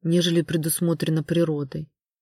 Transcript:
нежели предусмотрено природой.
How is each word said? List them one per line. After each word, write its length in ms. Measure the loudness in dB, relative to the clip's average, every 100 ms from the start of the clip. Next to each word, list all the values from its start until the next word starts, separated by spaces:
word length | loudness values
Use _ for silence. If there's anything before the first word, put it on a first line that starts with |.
нежели 400 | 0 2 4 2
предусмотрено 840 | 0 -2 -2 -2 0 0 0 0
природой. 680 | 0 0 2 -2 -6 -8 -12 _ _ _